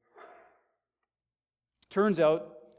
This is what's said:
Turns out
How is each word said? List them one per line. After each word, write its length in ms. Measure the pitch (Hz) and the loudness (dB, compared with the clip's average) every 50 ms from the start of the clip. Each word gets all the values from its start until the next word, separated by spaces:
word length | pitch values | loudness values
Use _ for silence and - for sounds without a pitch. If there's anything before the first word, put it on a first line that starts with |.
| _ _ _ - - - - - - _ _ _ _ _ _ _ _ _ _ _ _ _ _ _ _ _ _ _ _ _ _ _ _ _ _ _ _ - | _ _ _ -20 -20 -20 -20 -20 -20 _ _ _ _ _ _ _ _ _ _ _ _ _ _ _ _ _ _ _ _ _ _ _ _ _ _ _ _ -8
Turns 280 | - 190 208 214 190 156 | -4 -2 0 0 0 2
out 380 | 160 151 156 170 - - - - - - - | 2 2 2 0 -4 -10 -20 -20 -20 -20 -20